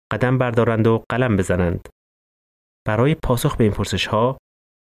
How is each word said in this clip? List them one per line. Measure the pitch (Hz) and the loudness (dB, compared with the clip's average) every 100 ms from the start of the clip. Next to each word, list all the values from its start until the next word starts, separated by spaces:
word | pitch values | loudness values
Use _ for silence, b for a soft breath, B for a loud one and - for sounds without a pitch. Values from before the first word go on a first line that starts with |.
| - | -8
قدم | 117 127 131 | -2 0 0
بردارند | 123 117 113 110 113 | 0 2 2 2 2
و | 113 - | 2 0
قلم | 117 127 98 | -2 2 0
بزنند. | 90 90 87 95 - _ _ _ _ _ _ _ _ _ - | 0 0 0 -4 -10 _ _ _ _ _ _ _ _ _ -4
برای | 107 135 160 | 0 0 0
پاخ | - 120 147 - | -2 -2 -2 0
به | |
این | 110 | 0
پرسش‌ها، | 101 101 92 - 110 120 135 _ _ _ _ | 0 -4 -4 -2 0 -2 -4 _ _ _ _